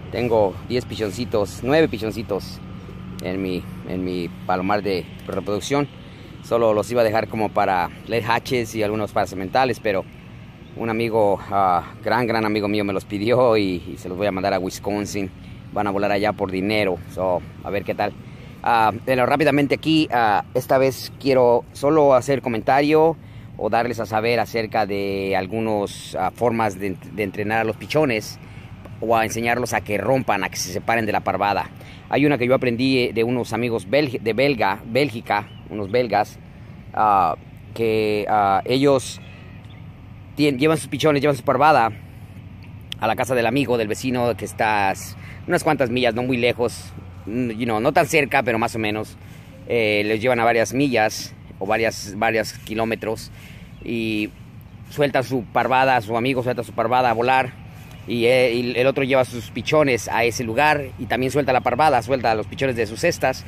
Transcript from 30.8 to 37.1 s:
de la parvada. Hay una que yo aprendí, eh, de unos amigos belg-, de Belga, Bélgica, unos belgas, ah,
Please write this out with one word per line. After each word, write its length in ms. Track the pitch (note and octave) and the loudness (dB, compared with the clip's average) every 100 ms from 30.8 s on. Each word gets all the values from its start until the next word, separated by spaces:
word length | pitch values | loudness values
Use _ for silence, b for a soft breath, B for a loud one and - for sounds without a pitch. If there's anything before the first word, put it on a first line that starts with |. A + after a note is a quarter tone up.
| - A#2 A2 | 0 0 0
de 60 | |
la 80 | G2 | -2
parvada. 500 | G2 F#2 G2+ F#2+ D2+ - B B B | 0 0 2 0 -2 -10 B B B
Hay 160 | B2 C#3+ | 2 2
una 140 | C#3 | 2
que 80 | B2 | 2
yo 80 | B2+ | 2
aprendí, 420 | B2+ A#2 C3+ C3 | 2 0 2 2
eh, 160 | A#2 | 2
de 100 | G#2 | 0
unos 300 | A2+ B2+ A2 | 0 0 -2
amigos 340 | A2 A#2+ A2 F#2 | -2 0 -2 0
belg-, 320 | C3+ D3 A2+ | 2 2 0
de 140 | A2 | -2
Belga, 480 | A2 C#3+ B2 G2+ G2 - | 2 2 2 0 0 -2
Bélgica, 600 | A#2+ D3 A2+ - G#2 G2+ - - | 0 0 -2 -2 -2 -2 -12 -10
unos 220 | G#2+ G2 | -8 -2
belgas, 480 | A#2+ B2 G2+ G#2+ - B B B B B - | 0 2 2 0 -4 B B B B B 0
ah, 400 | G#2+ | 4